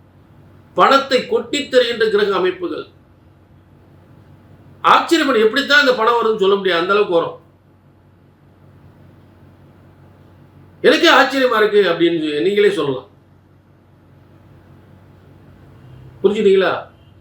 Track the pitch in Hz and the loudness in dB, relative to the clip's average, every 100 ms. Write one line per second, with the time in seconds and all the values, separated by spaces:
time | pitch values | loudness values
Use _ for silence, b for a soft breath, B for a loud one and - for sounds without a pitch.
0 | _ _ _ - - - - - 190 269 | _ _ _ -20 -20 -20 -10 0 4 4
1 | - 247 - 226 233 285 - 254 233 220 | 2 -4 -2 -6 -4 -8 0 0 2 -2
2 | 220 202 202 190 185 180 170 143 135 _ | -2 0 0 0 -2 -4 -8 -10 -14 _
3 | _ _ _ _ _ - _ _ _ _ | _ _ _ _ _ -20 _ _ _ _
4 | _ - - - - - - - 170 349 | _ -20 -20 -20 -20 -20 -20 -6 2 2
5 | - 330 277 226 220 262 277 294 269 220 | 2 0 0 2 0 0 0 2 2 0
6 | 226 240 220 214 190 202 185 170 180 202 | 0 0 0 0 0 0 0 -2 0 0
7 | 208 165 156 - _ _ _ _ _ _ | 0 -2 -2 -10 _ _ _ _ _ _
8 | _ _ _ _ _ _ - - - - | _ _ _ _ _ _ -20 -20 -20 -20
9 | - - - - - - - - - - | -20 -20 -20 -20 -20 -20 -20 -20 -20 -20
10 | - - - - - - - - 208 302 | -20 -20 -20 -20 -20 -20 -20 -2 0 2
11 | 320 269 269 269 247 220 208 208 185 160 | 2 2 2 0 -2 0 0 2 0 0
12 | 170 170 151 147 175 208 202 165 143 131 | -2 -2 -4 -4 -2 2 0 0 -6 -6
13 | - _ _ _ _ _ _ _ _ _ | -12 _ _ _ _ _ _ _ _ _
14 | _ - _ - - - _ - - - | _ -20 _ -20 -20 -20 _ -20 -20 -20
15 | - - - - - - - - - - | -20 -20 -20 -20 -20 -20 -20 -20 -20 -20
16 | - - 196 214 202 190 175 - - _ | -20 -4 -4 0 2 2 0 -4 -12 _
17 | _ - | _ -20